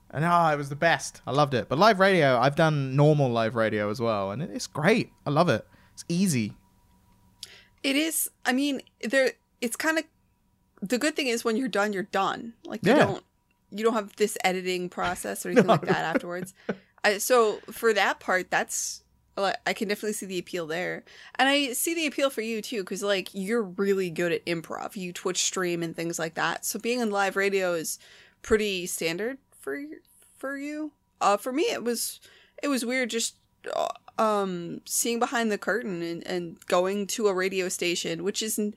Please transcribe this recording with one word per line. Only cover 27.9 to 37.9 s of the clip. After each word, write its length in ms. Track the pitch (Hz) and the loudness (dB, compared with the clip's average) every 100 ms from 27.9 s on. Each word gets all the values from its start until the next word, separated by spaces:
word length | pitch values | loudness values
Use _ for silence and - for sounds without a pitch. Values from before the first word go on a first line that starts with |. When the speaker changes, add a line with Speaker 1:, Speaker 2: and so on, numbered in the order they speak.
| - - - - _ | -10 -14 -20 -20 _
Speaker 2:
pretty 440 | - 220 214 190 175 | 0 0 2 -2 -4
standard 500 | - 165 170 220 269 _ _ | -4 -4 -2 -4 -6 _ _
for 160 | - 285 | -8 -8
y-, 240 | 285 320 _ _ _ _ | -10 -16 _ _ _ _
for 180 | 269 277 | -8 -8
you. 340 | 285 302 302 - _ _ | -8 -8 -8 -12 _ _
Uh, 160 | 190 208 | 2 2
for 140 | 262 | 0
me, 80 | 262 453 | 0 0
it 180 | - | 0
was, 360 | 233 226 - - - - _ - | -2 -2 -4 -8 -20 -20 _ -6
it 40 | 285 | -2
was 160 | 262 | 0
weird 280 | 226 262 247 | 0 -2 -2
just, 240 | 226 233 - _ _ - - | -2 -4 -8 _ _ -6 -2
uh, 140 | - - - - | -2 -4 -10 0
um, 640 | 220 208 196 175 170 - - | 2 2 0 -4 -6 -10 -6
seeing 340 | - 240 233 | -2 -2 0
behind 320 | 233 254 226 | 0 0 0
the 60 | 202 | 0
curtain 420 | - 196 240 175 | 0 -2 -2 -6
and, 240 | 170 170 - | -6 -6 -6
and 400 | 180 170 - - | -6 -6 -12 0
going 400 | 180 185 202 196 | 2 2 -2 -4
to 220 | - 208 | 0 0
a 60 | |
radio 360 | 185 185 190 180 | 2 0 -2 -4
station, 540 | - 180 | -2 -2